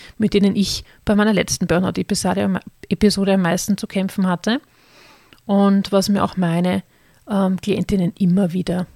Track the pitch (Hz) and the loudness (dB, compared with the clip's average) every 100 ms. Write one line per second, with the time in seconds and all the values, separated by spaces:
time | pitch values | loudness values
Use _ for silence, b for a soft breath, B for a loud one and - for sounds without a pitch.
0 | B - 214 208 196 208 190 - b b | B -4 0 2 2 2 -2 -4 b b
1 | - 208 208 202 - - 180 170 185 - | -2 2 2 2 -2 -4 0 0 0 -4
2 | 180 202 - 190 202 185 - - - 190 | -4 -2 -2 -2 -2 -4 -8 -18 -6 0
3 | 208 196 196 190 175 185 - 196 - 196 | 2 2 2 2 2 0 -2 -4 -4 -4
4 | 190 - 185 175 - 254 b b b b | -4 -2 0 0 -2 -4 b b b b
5 | b b b b - 202 202 196 190 202 | b b b b -2 2 4 2 2 0
6 | 190 202 185 - 175 165 180 190 - b | 2 0 0 0 0 0 0 -2 -4 b
7 | b b - 202 190 190 - - 175 196 | b b -4 -2 0 -2 -2 -2 0 0
8 | 175 - 185 180 180 180 180 180 180 | 0 0 0 2 0 -2 -4 -4 -6